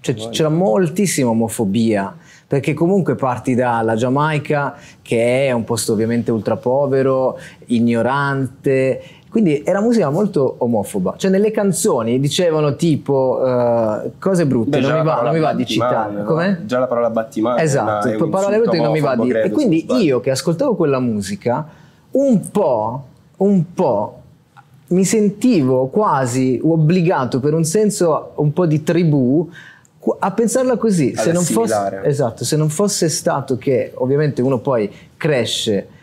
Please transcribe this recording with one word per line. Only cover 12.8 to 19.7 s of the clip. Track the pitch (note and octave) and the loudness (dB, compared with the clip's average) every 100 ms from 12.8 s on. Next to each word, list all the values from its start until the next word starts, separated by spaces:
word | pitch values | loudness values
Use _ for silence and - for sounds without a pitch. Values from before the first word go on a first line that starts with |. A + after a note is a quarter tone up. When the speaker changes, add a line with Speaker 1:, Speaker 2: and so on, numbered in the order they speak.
| E3+ C#3+ - C#3 C3 A#2+ B2+ | 0 0 0 0 2 0 0
Speaker 1:
eh, | B2 A#2+ A#2 A2+ G#2+ - - | 2 2 2 0 -2 -6 -4
cose | F#3+ F#3+ D3+ | -2 0 2
brutte, | A#2+ A2 | 0 0
Speaker 2:
Beh, | D3 | 0
Speaker 1:
non | C3 | 0
Speaker 2:
già | |
Speaker 1:
mi | B2+ | 0
Speaker 2:
la | |
Speaker 1:
va, | D3+ | 0
Speaker 2:
parola | C#3+ A#2+ | 0 0
Speaker 1:
non | D#3+ | 0
mi | |
va | D3 | 0
di | A#2+ | -2
Speaker 2:
battimano, | B2 A2+ A#2+ | -2 -2 0
Speaker 1:
citare. | A#2 G#2+ | 0 -2
Speaker 2:
no? | G#2 | -6
Speaker 1:
Com'è? | G#2 D#3+ F3+ G3+ G#2+ | -2 0 0 -2 -2
Speaker 2:
Già | B2 | -2
la | B2+ | 0
parola | A#2+ A#2 | 0 0
battimano | A2+ A2+ - A2 B2 | -2 -4 -2 0 2
Speaker 1:
Esatto, | D#3+ C3+ G#2+ G#2 G#2+ | 2 0 0 0 -2
Speaker 2:
è | |
un | A2 | -2
Speaker 1:
pa-, | E3+ | 0
parole | F#3+ G3 G#3 | 0 0 0
Speaker 2:
insulto | A#3 | 2
Speaker 1:
brutte | A#2 | 0
non | A#2 | 0
mi | D#3 | 0
va | C#3+ | 0
Speaker 2:
omofobo, | B2 | 0
Speaker 1:
di, | A#2 | 0
Speaker 2:
credo, | A2+ G#2+ | 0 0
Speaker 1:
e | |
quindi | G#2+ C4+ | 0 2